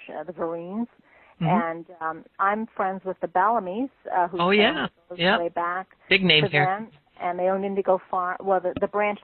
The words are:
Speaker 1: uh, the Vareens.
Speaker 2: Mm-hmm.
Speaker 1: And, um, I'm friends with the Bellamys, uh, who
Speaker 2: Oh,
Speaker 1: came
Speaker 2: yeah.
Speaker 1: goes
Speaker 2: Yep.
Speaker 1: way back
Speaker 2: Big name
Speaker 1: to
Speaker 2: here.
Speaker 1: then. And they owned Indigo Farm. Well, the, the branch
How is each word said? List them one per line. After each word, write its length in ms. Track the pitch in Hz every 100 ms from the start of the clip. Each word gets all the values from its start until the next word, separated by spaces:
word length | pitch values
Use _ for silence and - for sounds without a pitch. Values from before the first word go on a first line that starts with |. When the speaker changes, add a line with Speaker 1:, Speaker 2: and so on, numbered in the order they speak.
| - 151
Speaker 1:
uh, 80 |
the 100 | 156
Vareens. 540 | 160 165 170 170 208 233 _ _ _ _ -
Speaker 2:
Mm-hmm. 40 | 160
Speaker 1:
And, 400 | 180 165 165 165 175
um, 260 | 160 160 - -
I'm 280 | 196 208 226
friends 360 | - 190 190
with 160 | 190 180
the 80 | 170
Bellamys, 640 | 185 202 233 180 208 269 - - 180
uh, 120 | 175
who 100 | 175
Speaker 2:
Oh, 120 | 180
Speaker 1:
came 80 | 208
Speaker 2:
yeah. 260 | 220 311 - - -
Speaker 1:
goes 100 | 180
Speaker 2:
Yep. 200 | 175 202
Speaker 1:
way 100 | 170
back 380 | 175 170 180 190 _ -
Speaker 2:
Big 140 | 190
name 200 | 180 156 -
Speaker 1:
to 40 |
Speaker 2:
here. 160 | 147 165
Speaker 1:
then. 260 | 196 220 - _ -
And 180 | 180 175
they 100 | 180
owned 160 | 190 196
Indigo 340 | 196 190 185 -
Farm. 280 | 190 180 180
Well, 200 | 196 185
the, 140 | 180 175
the 80 | 196
branch 320 | 208 208 208